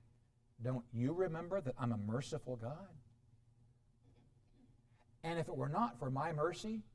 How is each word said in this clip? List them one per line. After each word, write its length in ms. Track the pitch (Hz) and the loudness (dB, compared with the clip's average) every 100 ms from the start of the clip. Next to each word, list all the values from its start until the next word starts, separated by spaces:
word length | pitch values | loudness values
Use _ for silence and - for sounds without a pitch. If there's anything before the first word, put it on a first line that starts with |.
| - - - _ _ - | -20 -20 -20 _ _ -6
"Don't 220 | 117 127 117 | -2 -2 -2
you 220 | 113 127 | 2 4
remember 480 | 175 185 160 175 196 | 4 2 2 0 0
that 140 | 131 123 | 0 0
I'm 140 | 123 | 0
a 60 | 110 | 2
merciful 580 | 104 120 139 151 - 123 | 2 0 0 -4 -4 -4
God? 420 | 113 156 196 - - - - - - - - - - - - - - - - - - - - - - - | -4 -6 -10 -16 -20 -20 -20 -20 -20 -20 -20 -20 -20 -20 -20 -20 -20 -20 -20 -20 -20 -20 -20 -20 -20 -10
And 160 | 165 170 | -4 0
if 100 | 160 | 0
it 80 | 151 | 0
were 140 | 135 | 0
not 300 | 170 240 - | 2 2 0
for 100 | 131 | -2
my 220 | 135 160 | 0 0
mercy 500 | 151 165 175 220 220 - | 2 2 0 -4 -4 -6